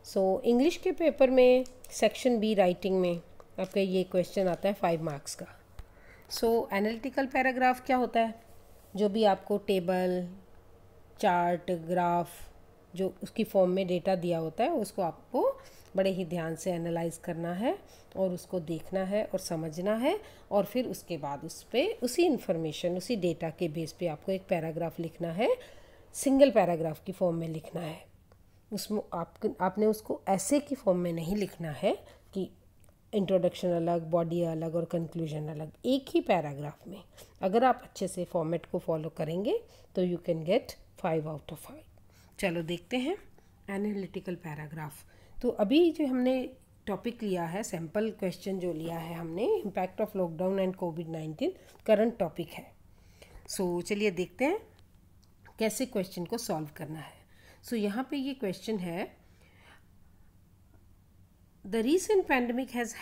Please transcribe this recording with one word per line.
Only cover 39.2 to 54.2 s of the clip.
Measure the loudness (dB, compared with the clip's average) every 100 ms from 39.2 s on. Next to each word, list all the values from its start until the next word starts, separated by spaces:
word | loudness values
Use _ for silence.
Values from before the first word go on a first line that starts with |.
| -4 -2 0 -2 -4 -20 -8
तो | -2
you | 0 0
can | -2 -2
get | 2 0 0 -18 -20 -6
five | -2 -2 -2
out | -10 -12
of | -16
five। | -16 -20 -20 -20 -20 -20 -20 -4
चलो | -2 -2
देखते | -4 -6 -2 -2
हैं | 0 -4 -8 -20 -20 -20 -8
एनालिटिकल | -4 -2 -4 -6 -8 -8
पैराग्राफ। | -8 -8 -10 -10 -10 -10 -12 -20 -20 -16 -4
तो | -2
अभी | 2 4 6 6
जो | 4 0
हमने | 2 2 2 -2 -10 _ -12 -6
टॉपिक | -4 -4 -6
लिया | -2 -2
है, | -2 -4
सैंपल | -6 -6 -4 -2 -2
क्वेश्चन | -2 -6 -4 -6 -4
जो | -2
लिया | -4 -6 -6
है | -8
हमने, | -8 -6 -2 0 0 0
impact | -4 -4 -2
of | -4 0
lockdown | -2 0 0 2
and | 0 -2
covid | -6 -4 -8
nineteen | -6 -8 -4 -4 -4 -20 -8 2
करंट | 4 4 0
टॉपिक | -4 -4 -10
है। | -12 -18 -20 -20 -20 -20 -20 -20 -20 -12
So, | -4 -2 -2
चलिए | -2 0 0
देखते | 0